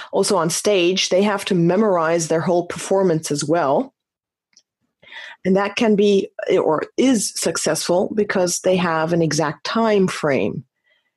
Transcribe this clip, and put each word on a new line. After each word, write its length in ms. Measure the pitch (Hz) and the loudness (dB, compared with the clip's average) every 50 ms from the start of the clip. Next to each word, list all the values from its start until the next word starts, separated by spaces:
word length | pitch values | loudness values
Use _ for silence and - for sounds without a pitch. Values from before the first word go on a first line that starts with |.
| - - | -14 -4
also 240 | - 196 196 - 208 | -2 -2 0 0 0
on 140 | 180 160 165 | 0 0 0
stage, 600 | 160 - - 214 208 185 170 175 185 185 - - | -2 -2 0 0 2 2 2 2 0 0 -2 0
they 120 | 190 180 | 2 2
have 240 | 202 214 277 302 - | 2 2 0 -2 -2
to 80 | - 190 | -2 0
memorize 720 | 170 165 175 185 202 220 208 180 170 160 160 170 170 160 | 2 2 2 2 2 2 2 2 2 2 0 0 0 0
their 140 | - 160 165 | 0 -2 0
whole 240 | 135 180 170 175 175 | 0 2 0 0 0
performance 640 | - - 165 - - 196 196 196 180 160 156 160 - | -4 -8 -10 -4 0 0 2 2 2 2 0 -2 -4
as 140 | 147 143 156 | -6 -4 -2
well. 500 | 135 165 175 156 135 147 233 269 - _ _ _ _ _ _ _ _ _ _ _ _ _ _ _ _ _ _ _ _ _ _ _ - - - - - - - - | 0 0 0 2 2 0 0 -2 -4 _ _ _ _ _ _ _ _ _ _ _ _ _ _ _ _ _ _ _ _ _ _ _ -20 -20 -20 -18 -18 -20 -6 -2
And 100 | 185 190 | 0 2
that 200 | 190 202 208 214 | 2 0 -2 -2
can 200 | - 247 220 214 | 0 2 2 4
be, 340 | 190 208 202 202 196 - - - - - - 180 180 | 4 4 4 2 2 0 -2 -8 -8 -2 0 0 2
or 220 | - - 156 147 - - _ | 2 0 0 -2 -4 -6 _
is 340 | - 247 269 254 202 - - - | 0 2 2 2 0 0 -4 -6
successful 760 | - - 180 170 - - 165 151 - - - 175 185 220 - - | -4 -4 -4 -4 -2 -2 -2 -2 -2 -2 0 0 0 0 0 -2
because 460 | 214 202 202 - 196 180 175 - - | -2 -2 -2 0 0 0 0 -2 -2
they 140 | - 190 185 | 0 0 0
have 380 | 185 180 170 160 160 160 165 175 | 2 0 0 0 -2 0 0 0
an 80 | 170 | 0
exact 420 | 165 156 151 151 156 143 143 - - | 0 0 0 0 -2 -2 -4 -8 -10
time 440 | - - 226 226 220 214 196 185 | -6 -2 0 2 2 2 2 2
frame. 560 | 175 - - - 151 135 104 98 90 - - - _ _ _ _ _ _ _ _ _ _ | 0 -2 -2 -2 0 0 0 0 -2 -4 -6 -10 _ _ _ _ _ _ _ _ _ _